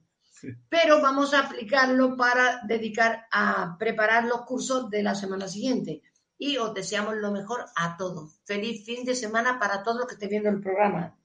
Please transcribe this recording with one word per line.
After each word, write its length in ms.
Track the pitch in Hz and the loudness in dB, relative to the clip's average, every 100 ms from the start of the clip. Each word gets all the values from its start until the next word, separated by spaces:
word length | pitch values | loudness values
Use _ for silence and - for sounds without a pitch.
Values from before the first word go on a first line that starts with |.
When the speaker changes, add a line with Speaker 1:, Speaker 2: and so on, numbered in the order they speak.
| _ _ _ | _ _ _
Speaker 1:
Sí. 180 | - 135 - _ | -16 -14 -14 _
Speaker 2:
Pero 320 | 330 320 302 | 2 6 6
vamos 320 | 269 277 277 | 6 2 2
a 80 | 277 - | 2 2
aplicarlo 720 | - 214 269 262 254 254 254 | -6 0 2 4 4 4 4
para 440 | 247 247 254 254 208 | 2 4 2 0 -2
dedicar 560 | 226 214 233 226 - - | -2 -2 2 2 2 -2
a 440 | 202 202 196 180 175 | 0 2 0 -4 -4
preparar 460 | 220 220 214 233 | -2 2 4 4
los 180 | 233 233 | 2 -2
cursos 480 | - 247 - 262 214 | -4 -6 -2 -2 -2
de 120 | 208 | -2
la 120 | 208 | 0
semana 340 | 196 196 190 190 | -2 -4 -6 -6
siguiente. 540 | 202 254 214 160 - _ _ _ _ | -4 -2 -2 -2 -8 _ _ _ _
Y 220 | 277 262 | -4 -2
os 160 | 220 | -2
deseamos 420 | 202 - 208 214 214 | -4 -4 -2 -2 -2
lo 140 | 208 | -2
mejor 320 | 196 196 247 - 165 | -4 -4 -8 -6 -4
a 200 | 170 - | -4 -4
todos. 440 | 185 160 151 _ | -6 -8 -14 _
Feliz 400 | - 202 233 226 | -6 -4 -4 -8
fin 200 | 233 247 | -8 -6
de 100 | 254 | -4
semana 440 | 247 214 226 247 247 | -4 -2 0 0 0
para 240 | 202 196 | -2 0
todos 160 | 226 240 | -2 -2
los 80 | 247 | -4
que 80 | |
estén 140 | - 196 | -8 -4
viendo 220 | 214 208 | 0 0
el 100 | 196 | 0
programa. 560 | 190 190 202 170 170 - | -2 2 2 2 -6 -12